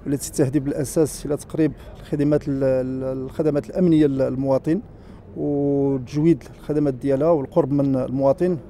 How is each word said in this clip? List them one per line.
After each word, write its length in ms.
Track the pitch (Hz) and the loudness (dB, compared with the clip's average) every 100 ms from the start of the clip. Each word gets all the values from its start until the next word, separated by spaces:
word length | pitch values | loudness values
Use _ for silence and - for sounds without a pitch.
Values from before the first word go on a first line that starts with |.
| 131 | -6
والتي 260 | 143 - | -6 -6
تهدف 280 | - 135 147 | -2 0 0
بالأساس 680 | 135 - 139 175 147 - 143 | -2 -4 -4 0 0 -2 -6
إلى 100 | 143 | -6
تقريب 360 | - - 156 - - - | -6 0 0 0 -16 -18
الخدمات 480 | - 151 143 147 147 | -8 -2 2 2 0
ال-، 160 | 135 135 | 0 2
ال-، 600 | 131 127 131 131 131 131 | 0 -2 -4 -6 -6 -8
الخدمات 460 | - 156 147 - | -2 0 0 -2
الأمنية 360 | - 180 156 151 | 0 4 6 4
للمواطن، 760 | 135 131 131 135 131 151 180 - - - - - - | 4 0 0 0 0 2 -2 -4 -18 -20 -20 -16 -8
وتجويد 1080 | 147 143 143 139 139 135 123 143 160 147 - - | -4 0 0 2 0 0 -4 0 4 2 0 -18
الخدمات 360 | - 151 147 127 | -4 0 0 0
ديالها 360 | 139 135 156 | 0 2 4
والقرب 420 | 165 131 - 139 | 2 2 0 2
من 240 | 143 139 131 | 2 2 0
المواطن، 640 | 123 131 135 135 180 160 - | -2 0 2 2 0 -2 -6